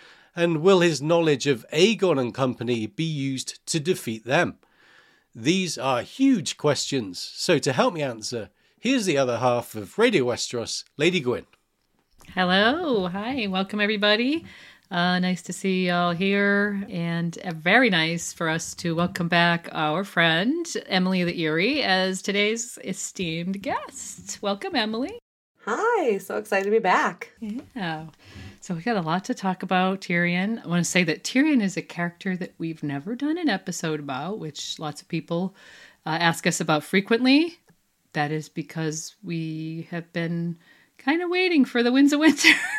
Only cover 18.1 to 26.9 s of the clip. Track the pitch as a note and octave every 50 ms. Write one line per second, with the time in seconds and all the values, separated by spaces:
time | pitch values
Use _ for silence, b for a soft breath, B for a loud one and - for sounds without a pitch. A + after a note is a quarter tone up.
18.1 | E3+ E3+ - - - - E3+ D#3+ D#3+ D#3+ - - - - - E3+ E3 E3 F3 F3
19.1 | F#3+ - F3 E3 F3 E3+ E3+ F3 E3+ E3 E3+ - - D#3+ D#3 D3+ D3+ F3 G3+ G3
20.1 | - F3+ E3+ E3 D#3+ E3 G3 A#3+ D#4 F4 E4+ - - - - - - F#3 F3+ F#3
21.1 | F#3+ F#3 F3+ E3+ E3+ - D#3+ D#3 D#3 E3 F#3 A#3+ D4 D4 G#3+ G3 F#3 F#3 F#3 F#3+
22.1 | F#3+ F#3 - - G3 G3+ G#3 G#3 A3+ A#3 A#3 - - - - - F#3 - - -
23.1 | - - F#3 E3 D#3+ E3 E3+ F#3 F#3+ G3+ F#3+ C4+ F4+ C5+ D5+ A4+ - - - -
24.1 | - - - - - - - G3+ G3+ G3+ - F#4+ F4+ B3+ G#3+ G#3+ A3 A3+ C4 F4
25.1 | A4+ A#4+ - _ _ _ _ _ _ _ _ G3 A3+ D4+ G4+ A4+ A#4+ G#4 E4 B3
26.1 | G#3 G3 - - G3+ G#3+ G#3 - G#3 F#3+ G3 G3+ G#3+ A3+ F3+ F#3